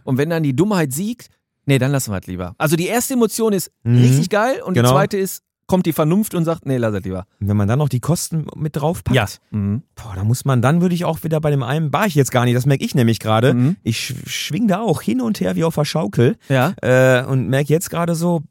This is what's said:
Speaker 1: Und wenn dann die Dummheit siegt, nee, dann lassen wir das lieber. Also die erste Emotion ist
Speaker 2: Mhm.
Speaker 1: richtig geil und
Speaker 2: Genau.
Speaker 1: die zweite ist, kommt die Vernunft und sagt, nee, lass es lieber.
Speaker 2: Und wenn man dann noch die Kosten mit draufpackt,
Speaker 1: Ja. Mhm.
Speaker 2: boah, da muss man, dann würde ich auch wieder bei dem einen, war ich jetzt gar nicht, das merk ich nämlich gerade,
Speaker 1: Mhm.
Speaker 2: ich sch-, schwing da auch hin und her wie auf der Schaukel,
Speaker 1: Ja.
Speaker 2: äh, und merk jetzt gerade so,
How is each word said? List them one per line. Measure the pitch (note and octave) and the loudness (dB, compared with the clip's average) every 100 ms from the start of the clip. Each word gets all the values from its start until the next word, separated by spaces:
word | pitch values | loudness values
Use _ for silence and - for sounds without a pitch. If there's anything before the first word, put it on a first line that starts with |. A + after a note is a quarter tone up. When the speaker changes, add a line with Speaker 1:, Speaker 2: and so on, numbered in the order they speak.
Speaker 1:
Und | - B2+ | -4 -2
wenn | D#3+ | 0
dann | E3 | -2
die | D3 | -2
Dummheit | B2+ G#3 F#3+ D3+ | 0 0 2 -2
siegt, | C3+ G#3 A#3+ - _ _ _ | -4 -8 -10 -16 _ _ _
nee, | - C3+ | 0 2
dann | C3 | 2
lassen | C#3 A2+ | -2 -2
wir | F#2 | -6
das | - | -6
lieber. | F2+ F2+ - | -10 -10 -2
Also | D3+ E3 | 0 0
die | F3 | 0
erste | A#3 - | -2 -2
Emotion | B3+ A3 - A3 | 0 0 0 0
ist | G3 - _ | -2 -4 _
Speaker 2:
Mhm. | A#2 A#2+ | 2 4
Speaker 1:
richtig | B2 C3+ F3 | 6 4 2
geil | G#3 A#3+ - | 0 0 -2
und | - | -2
Speaker 2:
Genau. | D3+ A#2+ | 2 4
Speaker 1:
die | |
zweite | C3+ - G3 | 4 2 0
ist, | F#3+ - _ _ - | -4 -6 _ _ -2
kommt | F#3 F3 | 0 0
die | |
Vernunft | D3 D#3 G3 G#3+ F3 | 0 2 2 0 -2
und | |
sagt, | D#3+ E3 | -2 -2
nee, | C3+ C3 | -2 0
lass | A2+ | 0
es | G2+ | -2
lieber. | F#2 F#2 - - | -4 -8 -10 -6
Speaker 2:
Und | G2+ | 0
wenn | G#2 | 2
man | G2+ | 2
dann | C3 | 2
noch | D3 | 0
die | B2 | -2
Kosten | - E3+ - D#3+ - | -2 -2 -2 -6 -6
mit | - D3+ D3 | -8 -6 -2
draufpackt, | D3+ F3+ - B2+ | -4 -2 0 0
Speaker 1:
Ja. | G2+ - - | 0 -6 -8
Mhm. | G#2+ G2+ A#2 - - | -4 -2 -4 -6 -20
Speaker 2:
boah, | A2+ | -14
da | F#2 | -4
muss | G#2+ B2+ | -2 0
man, | C#3 B2+ | 0 2
dann | B2+ E3+ | 2 2
würde | F3+ | 2
ich | E3+ | 0
auch | E3 D#3+ | -2 -4
wieder | D#3+ D#3 | -2 -2
bei | D#3 | 0
dem | C#3 | 0
einen, | A#2 D3+ D3+ | -2 -2 -2
war | D3 G#3+ | 0 0
ich | |
jetzt | D3 A#2+ | 2 2
gar | B2 | 2
nicht, | B2 B2 | 2 2
das | C3 | 2
merk | C#3 | 0
ich | - | 0
nämlich | C3+ A2+ A2 | 2 2 2
gerade, | A2+ A2 B2+ | 2 2 4
Speaker 1:
Mhm. | B2 C3 G3 | 4 0 0
Speaker 2:
ich | - A2 | -4 -4
sch-, | - - - | -6 -10 -10
schwing | - - E3 A3+ | -10 -6 -2 0
da | F3+ | 0
auch | A3+ - | 0 -2
hin | - B3+ | -2 -2
und | A#3 G3+ | -2 -2
her | F#3 F#3 | -2 0
wie | |
auf | E3 | -2
der | D#3 | 0
Schaukel, | D3 D#3 G#2 - B2 A3+ - | -2 -2 -2 2 2 0 -2
Speaker 1:
Ja. | C3 C#3+ - | 0 0 0
Speaker 2:
äh, | - B2+ C3 B2 | 2 4 6 4
und | B2+ C3 G2+ | 2 -2 0
merk | C3+ D3 | 0 0
jetzt | D#3 - | 0 -2
gerade | E3 E3+ | -4 -2
so, | E3 F3 E3+ D3+ | 0 0 -2 -4